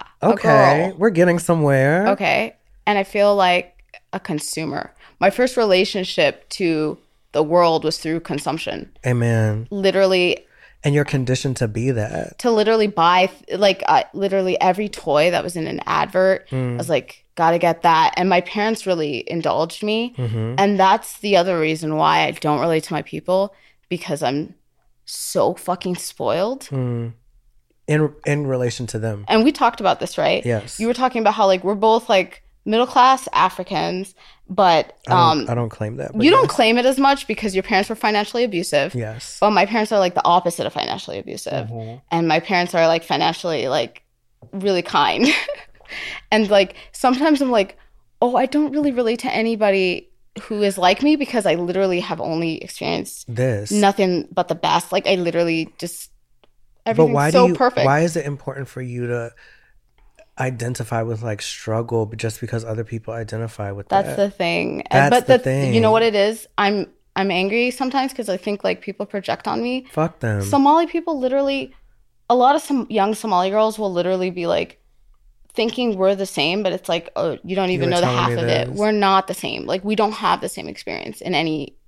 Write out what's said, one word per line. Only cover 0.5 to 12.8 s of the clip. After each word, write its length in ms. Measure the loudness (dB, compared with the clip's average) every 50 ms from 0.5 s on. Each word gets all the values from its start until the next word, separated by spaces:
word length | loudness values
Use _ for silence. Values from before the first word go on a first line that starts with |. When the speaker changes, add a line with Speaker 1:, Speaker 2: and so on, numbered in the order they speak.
| 6 8 6 6 6 4 0 -2
Speaker 1:
girl. 80 | 0
Speaker 2:
we're 120 | 0 0 2
getting 300 | 4 4 4 4 4 2
somewhere. 680 | 2 0 2 2 4 4 4 4 4 4 2 2 2 2
Speaker 1:
Okay. 460 | 0 0 0 0 2 0 0 -4 -8 _ _ _ _ -6 -2
And 120 | 0 0
I 60 | 0 -2
feel 320 | -2 0 2 4 4 4
like 400 | 4 4 4 2 2 -2 -6 _ _ _ _ -20 -20 _ _ -10
a 60 | -8
consumer. 720 | -6 -6 -6 -6 -6 -8 -8 -8 -6 -6 -6 -8 -8 -10 _ _ -20 -20 _ 0
My 100 | 2 2
first 260 | 2 2 0 0 0
relationship 920 | 0 2 4 4 2 2 0 -2 -4 -6 -4 0 0 0 0 0 -4 _ -12
to 480 | -6 -4 -2 0 0 0 -2 -4 -6 -8 _ _ _ _ _ _ -2
the 100 | 0 0
world 400 | 2 4 4 4 4 2 0 0
was 140 | -2 -4
through 240 | -4 -4 -6 -6 -4
consumption. 680 | -6 -6 -8 -6 -4 -4 -6 -6 -6 -8 -10 -10 -12 -14 -14 -6 -4
Speaker 2:
Amen. 600 | -2 0 0 2 2 2 2 2 0 -2 -4 -6 -8
Speaker 1:
Literally. 760 | -4 0 0 2 2 4 4 4 4 2 2 2 0 -4 -8 _ _ _ -20 -20 _ _ -2
Speaker 2:
And 120 | 2 2
you're 100 | 2 2
conditioned 520 | 0 0 -2 0 0 -2 -2 -2 -4 -4
to 100 | -2 -4
be 240 | -4 -2 -2 -2 -2
that. 480 | -2 -2 -4 -4 -6 -6 -8 -8 -8 -4
Speaker 1:
To 100 | -2 0
literally 380 | 2 2 2 2 2 2